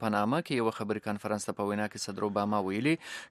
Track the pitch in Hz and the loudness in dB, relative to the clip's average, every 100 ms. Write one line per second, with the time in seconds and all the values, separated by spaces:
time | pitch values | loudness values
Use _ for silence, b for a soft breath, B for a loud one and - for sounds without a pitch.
0 | 110 104 107 151 - 135 113 - 107 107 | 2 2 4 2 0 2 2 0 -2 -2
1 | 107 104 104 104 - 101 101 104 107 101 | -2 -4 -2 -2 -2 -2 0 0 -2 -4
2 | - 95 104 101 104 104 95 101 139 165 | -6 -2 0 2 2 2 2 2 2 0
3 | B B B | B B B